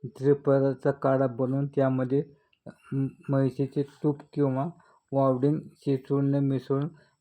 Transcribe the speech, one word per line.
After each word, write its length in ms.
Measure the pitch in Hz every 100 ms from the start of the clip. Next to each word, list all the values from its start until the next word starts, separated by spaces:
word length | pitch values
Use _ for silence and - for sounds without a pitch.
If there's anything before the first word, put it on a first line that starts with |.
| 131
त्रिफळाचा 840 | - 135 143 143 139 135 131 147
काढा 360 | 139 139 135 135
बनवून 400 | 120 127 135 143
त्यामध्ये 560 | 139 135 131 127 139 147 - _ _ - - -
म-, 140 | 135 135 - -
म्हैसीचे 540 | 139 135 - 135 156
तूप 340 | 139 - 151 143 -
किंवा 360 | - 139 131 139 - _ _ _
वावडिंगचे 880 | 135 135 127 139 151 - _ - 135
चूर्ण 380 | - 139 139 139
मिसळून 520 | 139 135 - 139 143 - _ _